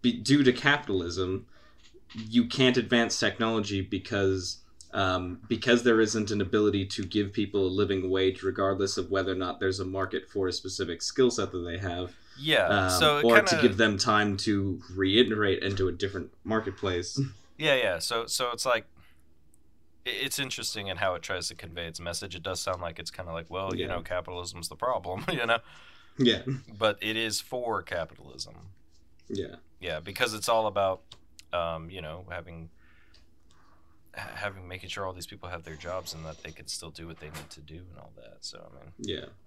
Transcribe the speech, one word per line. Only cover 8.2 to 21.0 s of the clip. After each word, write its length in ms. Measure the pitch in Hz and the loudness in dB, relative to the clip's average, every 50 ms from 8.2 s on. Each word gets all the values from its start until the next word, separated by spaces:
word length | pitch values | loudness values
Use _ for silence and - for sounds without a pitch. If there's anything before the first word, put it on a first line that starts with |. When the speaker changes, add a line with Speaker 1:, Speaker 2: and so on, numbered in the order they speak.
| 95 95 92 - - | 4 4 2 2 -2
Speaker 1:
regardless 540 | 95 90 107 98 95 98 92 101 95 - | -2 0 2 2 2 2 2 0 0 0
of 120 | - 90 85 | -2 -2 0
whether 220 | 98 98 92 95 | 0 0 0 0
or 40 | 92 | -2
not 240 | 92 92 90 87 - | -2 -2 -4 -4 0
there's 200 | 101 95 92 95 | 0 0 0 0
a 60 | 92 | -4
market 440 | 92 95 95 95 92 - - - - | -4 -2 -2 -2 -2 -2 -6 -6 -4
for 180 | - 101 95 | -2 0 0
a 60 | 92 90 | 0 0
specific 480 | - - 95 95 - 98 82 85 85 | -2 -6 -8 -4 -4 -4 -4 -4 -4
skill 300 | - - - - 131 123 | -6 -4 4 4 4 4
set 200 | 120 - 98 - | 4 2 -4 -4
that 80 | - 90 | -4 -6
they 200 | 85 87 82 90 | -6 -6 -6 -4
have. 340 | 98 92 85 90 90 90 - - - - - | -4 -4 -4 -4 -6 -8 -10 -16 -20 -20 -18
Speaker 2:
Yeah, 300 | 127 139 156 151 117 95 | -8 0 2 4 4 4
Speaker 1:
Um, 320 | 85 101 98 95 92 - - | 4 4 4 4 4 4 6
Speaker 2:
so 180 | 160 151 147 143 | 6 6 6 6
it 60 | 131 | 6
Speaker 1:
or 100 | 117 117 | 8 8
Speaker 2:
kinda 180 | 110 - 185 170 | 8 8 8 6
Speaker 1:
to 60 | 160 | 6
give 160 | 135 117 92 | 6 6 6
them 200 | 95 113 107 104 | 6 4 4 4
time 400 | 98 - 117 107 104 107 104 98 | 2 2 4 4 4 4 4 0
to 440 | 95 - 110 104 101 98 98 92 - - - 90 | 0 0 0 2 2 2 0 -4 -4 -8 -10 -2
reiterate 720 | 95 98 95 98 113 123 107 110 107 107 98 92 - - | 0 2 4 6 6 6 6 4 0 2 2 2 2 0
into 240 | 98 98 92 95 | -2 0 0 0
a 40 | 92 | 0
different 400 | 85 85 101 98 95 95 80 - - - - | 0 -2 -2 -2 -2 -6 -8 -8 -14 -14 -4
marketplace. 760 | 92 110 113 - 98 95 - - 98 90 87 85 - - 139 135 | 0 0 0 0 -2 -6 -4 -4 -2 -2 -2 -4 -4 -2 -2 -4
<laughs> 40 | 135 95 - - - - | -4 -4 -16 -20 -20 -10
Speaker 2:
Yeah, 180 | - 151 156 139 | -2 2 2 4
yeah. 240 | 127 117 101 90 82 | 4 4 2 0 0
So, 260 | - - 120 117 117 | -2 -2 -2 -2 -2
so 260 | 110 - - 127 123 | -2 -2 -2 -2 -2
it's 140 | 120 117 - | -2 -2 0
like, 200 | 131 120 110 - - - - - - - - - - - - - - - - - - - - - - - - - | 2 2 2 0 -6 -20 -20 -20 -20 -20 -20 -20 -20 -20 -20 -20 -20 -20 -20 -20 -20 -20 -20 -20 -20 -20 -10 -8
i-, 40 | 123 | -6
it's 300 | 117 95 131 135 - - | -4 -2 -4 -4 -2 -4
interesting 480 | 139 127 - - 110 - - 110 98 | -4 -6 -6 -6 -6 -6 -6 -6 -6
in 100 | 98 92 | -6 -4
how 180 | 85 | 0